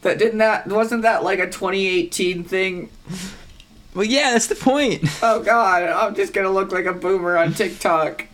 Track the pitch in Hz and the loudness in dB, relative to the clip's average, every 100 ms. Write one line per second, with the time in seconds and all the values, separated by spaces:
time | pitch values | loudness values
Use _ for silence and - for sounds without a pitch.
0 | 196 156 220 214 220 214 170 202 226 233 | -2 2 0 2 2 2 0 0 0 2
1 | 226 190 165 190 180 - 190 196 190 180 | 2 2 0 -2 -2 -4 -4 0 0 0
2 | 175 - 180 180 175 190 190 180 - - | -2 -2 -2 -2 -4 -2 -2 -4 -12 -18
3 | - 185 185 - - - - - - 185 | -14 -12 -12 -14 -20 -20 -20 -20 -14 -4
4 | 214 262 285 233 - - - 277 277 175 | 0 2 2 2 0 0 2 2 2 0
5 | 151 - 233 220 202 233 202 180 175 165 | -2 0 0 2 2 2 4 2 2 0
6 | 214 208 196 202 190 190 190 185 185 175 | 0 0 -2 0 0 0 0 -2 -2 -2
7 | 180 190 175 175 165 156 196 - 202 165 | 0 0 2 2 2 0 -4 -2 0 2
8 | 151 - - | 0 -4 -14